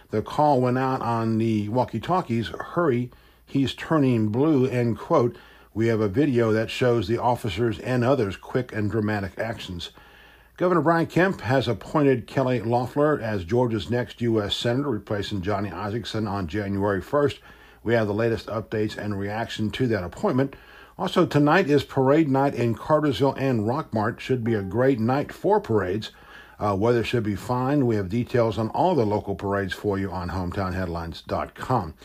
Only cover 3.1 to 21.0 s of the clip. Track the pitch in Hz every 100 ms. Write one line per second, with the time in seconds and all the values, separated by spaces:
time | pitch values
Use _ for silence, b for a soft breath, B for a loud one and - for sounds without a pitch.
3.1 | b b b - 139 131 - - 160 135
4.1 | 120 107 110 151 143 127 123 120 110 -
5.1 | - 120 B B B B 107 113 110 107
6.1 | 95 151 120 113 110 113 - 127 120 98
7.1 | 113 117 120 117 90 120 104 - 127 120
8.1 | 135 104 95 - 131 123 110 104 110 104
9.1 | 107 95 - 110 110 - 87 - B B
10.1 | B B B B - 180 180 147 170 165
11.1 | - 190 180 101 131 117 110 - 160 143
12.1 | 131 98 - 127 123 113 120 123 - 151
13.1 | 151 110 104 85 120 123 113 98 120 120
14.1 | - 120 110 101 - 123 123 147 107 -
15.1 | 104 95 104 90 98 101 90 104 117 101
16.1 | 110 107 101 90 101 98 98 101 98 87
17.1 | 147 143 - B B B B - 117 107
18.1 | 104 117 107 - 110 101 110 107 104 104
19.1 | 101 101 107 113 - 110 - 131 107 87
20.1 | - 208 131 139 B B B B -